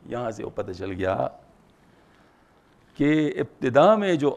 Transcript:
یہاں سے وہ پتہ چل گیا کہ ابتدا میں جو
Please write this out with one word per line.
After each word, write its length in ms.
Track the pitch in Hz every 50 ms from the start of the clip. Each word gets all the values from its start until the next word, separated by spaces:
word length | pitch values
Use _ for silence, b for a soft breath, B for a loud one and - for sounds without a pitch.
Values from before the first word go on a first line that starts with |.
| -
یہاں 280 | - 113 120 123 113
سے 140 | 107 - -
وہ 60 | - -
پتہ 180 | 107 101 101 92
چل 200 | 90 98 98 95
گیا 360 | 90 92 92 95 - - - - - - _ _ _ _ _ _ b b b b b b b b b b b b b b b b b b _ _ _ _ _ _
کہ 400 | - 143 147 151 156 151 147 -
ابتدا 580 | - 143 - - - - 131 117 139 156 202 220
میں 200 | 214 202 190 175
جو 220 | 151 143 143 -